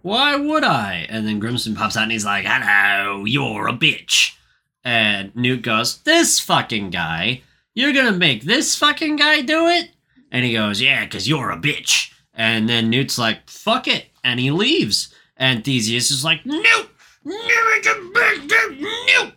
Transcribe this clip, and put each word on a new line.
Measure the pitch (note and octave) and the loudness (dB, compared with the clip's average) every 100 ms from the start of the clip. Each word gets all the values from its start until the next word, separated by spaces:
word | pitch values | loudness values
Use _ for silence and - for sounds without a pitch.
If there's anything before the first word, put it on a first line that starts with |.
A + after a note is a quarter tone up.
Why | F3 A3+ C#4+ C#4+ | -2 0 2 0
would | D4 D#4 | 0 0
I?" | C4 C#3 G2+ F2 D#2+ | 2 0 -2 -4 -6
And | A2 G#2+ | -4 -2
then | G#2 | -2
Grimson | A2 B2 A2+ G2+ | -2 -4 -4 -2
pops | G#2+ A2+ | -2 -2
out, | |
and | A2 | -2
he's | A2+ G2+ | -2 0
like, | G2+ G2 | -2 0
"Hello, | B2+ G#2 G2+ G2+ G2+ G2+ G2+ G#2 | 0 4 4 4 2 0 -4 -2
you're | C#3 B2+ G#2 G#2 | 0 -2 -2 -4
a | |
bitch." | B2 D#3 - - - - - _ _ _ _ | 0 0 0 -2 0 0 -4 _ _ _ _
And | B2+ A#2 G#2+ G2+ G2 A#2 | 0 2 2 0 -6 -2
Newt | B2 B2+ | 0 0
goes, | A2+ A2 A#2 - | 0 0 0 -4
"This | - E4 A#3 - | 2 2 4 0
fucking | - D#3 - A2 G2 | 2 0 0 -4 -4
guy? | F2 E2 E2 G2 B2+ _ _ _ | -4 -4 -2 -2 -4 _ _ _
You're | G#3+ C#4 | -2 0
gonna | C4+ B3+ | 2 2
make | F#3 F3 A2+ | 2 0 0
this | C#3 B3 - - | 0 0 0 0
fucking | D4 D4 D#4+ D4+ | 0 0 -2 0
guy | D4 D4+ | 2 2
do | C4 D#4 E4 | 2 2 2
it?" | F4 E4+ _ _ _ _ | 2 -2 _ _ _ _
And | B2 B2 | -2 0
he | |
goes, | A2+ G#2+ G2+ | 0 0 0
"Yeah, | C3 B2+ F#2+ | 2 2 -2
'cause | G2 F#2+ | -6 -2
you're | D3+ A2 | -2 -2
a | E2+ | -4
bitch." | C#3+ - - - - _ _ | -4 -4 -2 -2 -2 _ _
And | - A2+ A2+ A2 | -2 0 2 2
then | A#2+ A2+ | 2 2
Newt's | A#2+ C3 - | 0 0 0
like, | A2+ G#2+ - | -2 -2 -10
"Fuck | - G#3 B3 D#4 | -8 -2 -2 0
it." | A#3+ - _ | -4 -4 _
And | B2+ B2 | -4 0
he | B2+ | 0
leaves. | D#3+ A#3+ E4+ A#2 G2+ - - _ _ | 0 2 2 0 -2 -4 -14 _ _
And | C3 A#2+ | 0 0
Theseus | C#3 B2+ G#2+ A#2 A#2+ | 0 0 0 0 0
is | C3+ | 0
like, | D#3 D#3+ B3 | -2 -4 -4
"Newt! | D4+ A4 A4+ - _ - _ C#4 | 0 2 2 -2 _ -20 _ -12
Newt, | G4+ A#4 A#4 A4+ A4+ | -8 0 2 2 2
come | G#4+ G#4+ F4+ | 0 -2 -2
back, | G#4+ A4 F#4+ | 0 0 -2
Newt! | C#4 A4 A4 C4+ | 0 0 0 -6
Newt!" | G4 A4+ B4 B4 G#4 | -8 -4 2 2 2